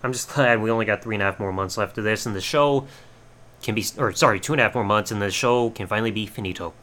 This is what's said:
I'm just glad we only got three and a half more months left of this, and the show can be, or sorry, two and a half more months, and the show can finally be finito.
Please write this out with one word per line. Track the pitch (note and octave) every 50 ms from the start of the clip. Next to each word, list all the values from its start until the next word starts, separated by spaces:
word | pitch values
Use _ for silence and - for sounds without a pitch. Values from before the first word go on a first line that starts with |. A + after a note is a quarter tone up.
| -
I'm | B2+
just | C3 A#2 - -
glad | - D3 C3+ A#2+ A#2 A2
we | G#2+ A2
only | A2+ A2+ A2
got | G2+ G#2 -
three | - A2+ A2
and | G2+
a | G2
half | G2 F#2+ -
more | G#2 G2
months | F#2+ F#2+ F#2+ F2+ -
left | A2+ G#2 F#2 - -
of | G#2+
this, | G#2+ A2 A2 -
and | A#2+ G#2
the | F#2+
show | F#2 - - D3 D3 D3 C#3+ C3+ C3+ - - - - - - - - - - - - - - - -
can | - A2
be, | A2+ F#2 - - -
or | C#3 G#2+
sorry, | - - E3 B2+ G#2+ F#2
two | - -
and | D#3 C#3+
a | A#2
half | A2 -
more | B2 G#2+
months, | G2+ G#2+ G#2+ G#2 -
and | A2 G#2
the | G2+ G2
show | F#2 - - A#2+ A#2+ B2 A#2+ A2+
can | A2+ - G2 F2+
finally | G#2+ G#2+ A2+ A2+
be | G#2+ A2 G#2
finito. | F#2+ - - G#2 F#2 F2 - F2 E2+ - -